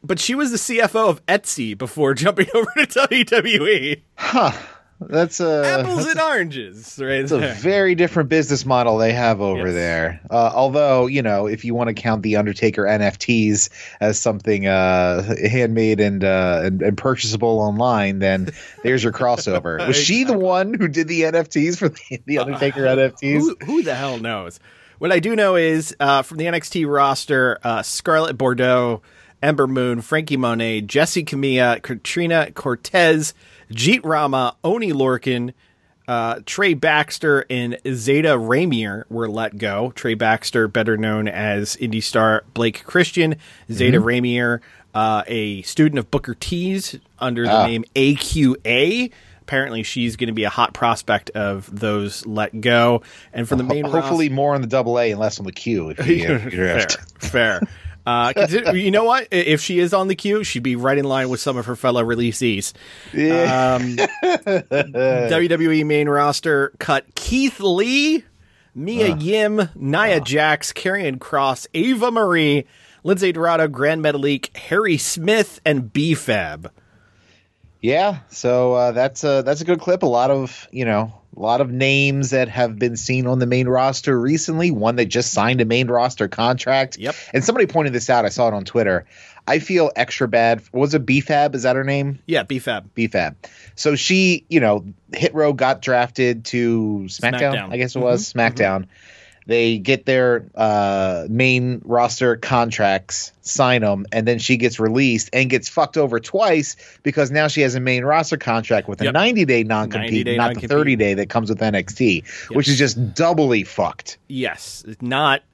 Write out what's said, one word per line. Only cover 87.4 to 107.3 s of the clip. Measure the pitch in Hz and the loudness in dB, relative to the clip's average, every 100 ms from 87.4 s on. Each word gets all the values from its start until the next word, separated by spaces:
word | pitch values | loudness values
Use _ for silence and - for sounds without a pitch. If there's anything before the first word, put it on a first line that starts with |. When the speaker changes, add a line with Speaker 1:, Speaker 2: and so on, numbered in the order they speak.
Speaker 2:
somebody | 131 233 202 | 0 2 2
pointed | 160 151 | 2 0
this | 123 - | -2 2
out. | 123 107 | 2 2
I | |
saw | - 117 | 0 0
it | |
on | 104 92 | 0 -2
Twitter. | 120 104 90 - - - - - | 0 2 0 -4 -20 -20 -14 -2
I | 147 | -2
feel | - 185 151 113 | 2 2 2 2
extra | 123 - 127 | -4 -2 0
bad. | 117 117 117 - | 4 4 2 -2
Was | 123 143 | -2 0
it | 147 120 | 0 2
B-Fab? | 135 - 147 147 135 | 0 2 2 2 0
Is | |
that | 123 127 | 0 0
her | 135 | 0
name? | 139 139 139 - | -2 -2 -6 -4
Speaker 1:
Yeah, | 160 | -2
B-Fab. | 98 131 - 110 98 - | -2 -6 -4 -6 -6 -4
Speaker 2:
B-Fab. | 113 98 80 69 - - - - | -2 0 -2 -6 -20 -20 -20 -4
So | 151 143 | -2 0
she, | - 185 185 175 _ | 0 2 4 2 _
you | 160 | 0
know, | 117 104 92 95 _ | 2 2 -2 -18 _
Hit | - 170 | -2 -2
Row | 156 151 | 2 0
got | 139 131 135 | 2 0 0
drafted | - 123 123 - 123 120 113 | 0 0 0 0 0 0 -4
to | 123 120 117 107 104 95 | -2 0 0 0 -4 -8
SmackDown, | - 120 123 139 | -4 -2 0 -2
Speaker 1:
SmackDown. | 131 98 | -2 -6
Speaker 2:
I | 117 | -6
guess | 127 131 | -4 -2
it | |
was. | 123 123 107 | 0 0 -2
Speaker 1:
Mm-hmm. | 117 | 0
Speaker 2:
SmackDown. | 113 120 101 95 92 _ - - - _ - | 0 2 0 0 -6 _ -20 -20 -20 _ -2
They | 117 117 113 | 2 2 0
get | 95 135 - | 0 -2 2
their, | 131 127 120 - | 2 2 0 -4
uh, | - 110 104 101 98 95 87 80 | -2 0 2 2 0 -2 -2 -4
main | 110 131 127 123 123 | 0 2 2 0 -4
roster | - 120 120 - 127 117 | -2 0 0 2 0 0
contracts, | - 127 117 110 101 95 95 - - _ | 0 0 0 0 0 0 -4 -10 -10 _
sign | - - 127 123 | -10 0 2 2
'em, | 107 101 104 | 2 -2 -2
and | 113 113 | -2 0
then | 120 | 0
she | 117 127 | 0 0
gets | 120 117 | 0 0
released | 110 117 135 113 - | 0 2 2 0 -2
and | 127 131 | -2 0
gets | 131 - | 0 -2
fucked | - 151 156 | -2 -2 0
over | 139 117 | 0 -2
twice | 117 190 214 160 147 - - - | -4 0 2 2 0 -10 -20 -8
because | - 147 139 | -4 0 0